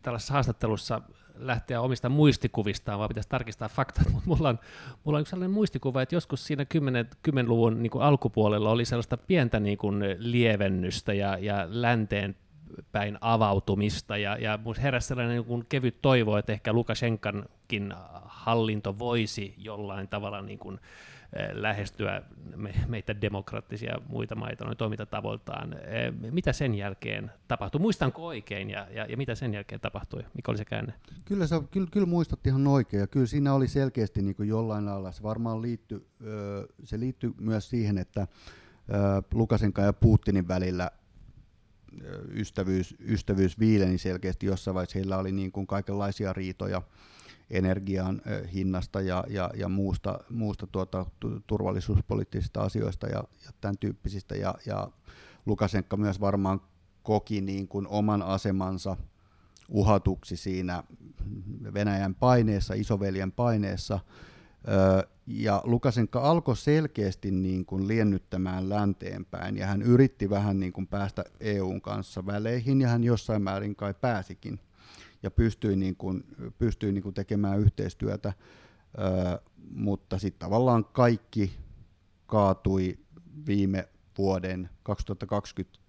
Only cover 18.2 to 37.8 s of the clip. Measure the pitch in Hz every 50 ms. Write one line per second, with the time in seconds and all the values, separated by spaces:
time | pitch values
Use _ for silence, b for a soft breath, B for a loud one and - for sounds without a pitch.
18.2 | - - - - - - 117 117 113 110 107 107 104 98 98 101 120 120 120 120
19.2 | 110 104 - - 104 98 101 - 95 104 107 104 104 98 95 98 95 98 - 104
20.2 | 104 101 101 101 95 101 104 101 - 95 98 - B B B B B B B B
21.2 | B B - 101 101 104 98 104 104 107 104 101 101 98 - - 104 101 98 98
22.2 | - - - - 76 - - 80 104 101 95 - - - 120 110 92 - 110 104
23.2 | 101 104 101 98 98 - - 110 - _ 113 104 113 117 117 - 117 - - -
24.2 | 113 110 113 110 110 113 117 - 117 117 113 - 113 110 107 104 107 - - 104
25.2 | 104 107 107 110 - - - - - - - - - - 98 113 120 120 117 117
26.2 | 117 113 135 175 185 - - - 147 131 113 101 98 101 98 - - 110 107 104
27.2 | 104 110 - _ _ _ 120 - - 98 - 147 170 226 202 - 175 170 175 -
28.2 | 160 170 160 117 - - 104 98 98 104 101 104 98 98 107 113 107 - 110 120
29.2 | 139 131 117 - 139 123 104 104 101 - - 107 - - - 101 - - - -
30.2 | 110 - - - 131 - 113 104 104 - 110 107 107 - - - B B B B
31.2 | - - 202 202 180 151 165 160 143 143 - 196 190 170 - 208 202 175 175 175
32.2 | 165 - - - - 135 131 135 139 143 139 139 117 - - 101 101 98 - 139
33.2 | 131 113 - 147 143 143 139 139 135 123 - 143 135 131 - 127 110 101 - -
34.2 | 98 98 95 - 107 104 110 110 113 113 107 104 104 104 101 98 95 92 92 -
35.2 | 104 107 110 113 117 117 113 110 113 120 117 110 _ _ 113 98 - _ _ _
36.2 | 113 110 107 107 101 101 101 98 98 - _ _ - - - 110 117 127 127 _
37.2 | - 120 - - 95 110 113 110 - - - 120